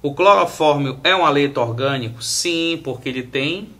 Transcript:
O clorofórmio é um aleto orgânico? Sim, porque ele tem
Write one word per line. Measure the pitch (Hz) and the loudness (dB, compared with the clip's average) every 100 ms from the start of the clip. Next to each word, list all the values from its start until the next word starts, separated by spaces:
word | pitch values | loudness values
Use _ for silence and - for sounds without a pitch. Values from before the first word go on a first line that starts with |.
O | - | -6
clorofórmio | 143 185 202 175 - 156 143 139 131 | 2 4 6 2 0 2 2 0 -2
é | 165 | 0
um | 190 | 4
aleto | 165 143 143 139 | 4 4 0 0
orgânico? | 117 117 135 135 117 117 | -4 -2 -2 -2 -6 -10
Sim, | - - 175 165 165 165 | -8 -4 -2 -2 -2 -4
porque | 139 120 - | -8 -8 -8
ele | 127 | -8
tem | 123 139 139 180 214 - | -6 -4 -4 -6 -10 -20